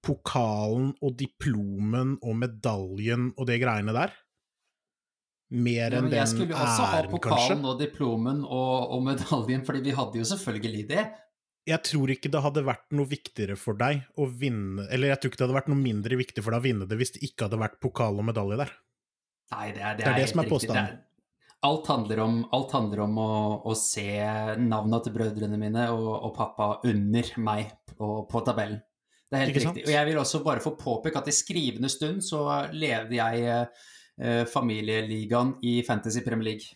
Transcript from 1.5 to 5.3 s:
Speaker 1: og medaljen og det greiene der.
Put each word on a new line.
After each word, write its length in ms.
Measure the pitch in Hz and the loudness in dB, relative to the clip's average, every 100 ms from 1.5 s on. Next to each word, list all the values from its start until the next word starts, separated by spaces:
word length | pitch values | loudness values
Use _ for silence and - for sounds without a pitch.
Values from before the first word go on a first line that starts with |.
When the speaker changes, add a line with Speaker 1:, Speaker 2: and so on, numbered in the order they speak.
| 107 101 98 104 120 131 139 | 0 -2 -2 0 2 0 -2
Speaker 1:
og 140 | 123 113 | -2 -2
medaljen 960 | 123 110 117 104 95 98 110 120 123 - | -2 -2 -2 -2 -4 -4 0 0 0 -2
og 100 | 123 | -2
det 140 | 120 | 2
greiene 320 | 127 107 104 | 2 2 0
der. 200 | 113 185 - _ _ _ _ _ _ _ _ _ _ _ | 0 -2 -6 _ _ _ _ _ _ _ _ _ _ _